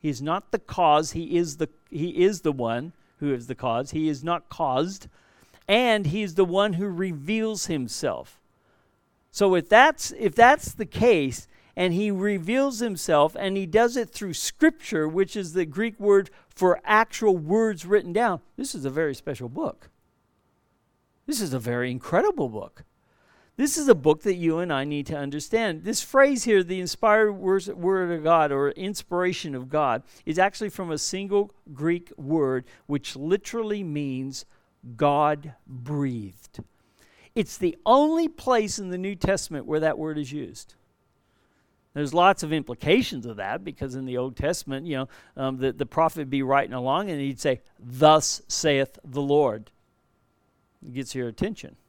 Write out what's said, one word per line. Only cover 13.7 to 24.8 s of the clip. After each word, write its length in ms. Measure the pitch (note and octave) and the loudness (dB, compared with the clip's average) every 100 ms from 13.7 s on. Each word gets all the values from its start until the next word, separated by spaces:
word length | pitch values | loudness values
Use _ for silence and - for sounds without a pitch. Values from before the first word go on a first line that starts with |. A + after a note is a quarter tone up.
| G3+ A#3+ B3+ | 4 4 0
it 140 | F3 | -6
through 240 | - G3+ | -8 -8
Scripture, 720 | D3+ - - D#4+ D#4+ - F#3 D#3 | -6 -8 4 2 2 -6 -2 -2
which 300 | E3 G3 G#3+ | 0 -2 -2
is 160 | F3 | -4
the 140 | E3+ E3 | -4 -4
Greek 340 | C#3+ A3+ A3 | -2 -4 -2
word 300 | G3+ G3 G3 - _ | 4 4 4 -12 _
for 320 | - F#3 F3 | 0 2 2
actual 520 | - G#3+ A3+ - A3 F#3 | 4 4 4 0 2 2
words 500 | D3+ G#3 A3 F#3 E3+ | 2 2 2 -2 0
written 260 | G#3 F3 | 0 2
down, 280 | F3 A#3 F3+ _ - | 0 0 -2 _ -12
this 180 | C4+ | -10
is 100 | F3+ | -6
a 60 | C3+ | -6
very 240 | C3+ D#3+ | -2 -4
special 340 | C3 - C3 B2 | -4 -10 -10 -10
book. 400 | C#3 D#4+ - - _ _ _ _ _ _ _ _ _ _ _ _ _ - | -6 -8 -8 -20 _ _ _ _ _ _ _ _ _ _ _ _ _ -8
This 140 | C#4 | -4
is 120 | F#3 | -4
a 80 | C3 | -4
very 320 | A2+ A#2+ B2+ | -4 -4 -4
incredible 560 | B2+ - F3 G#4 F#4 C#3 | -6 -2 0 2 0 -6
book. 340 | G#2+ F#2+ - - _ _ _ _ _ _ - | -6 -14 -18 -20 _ _ _ _ _ _ -4
This 200 | C#4 D4+ | -2 0
is 120 | C#4 | 4
a 60 | F3+ | 6
book 260 | C#3+ D#3+ | 6 2
that 140 | G#3+ F3+ | 0 -2
you 220 | E3 D#3+ | 0 -2
and 140 | F3+ | -2
I 120 | C#3 | -4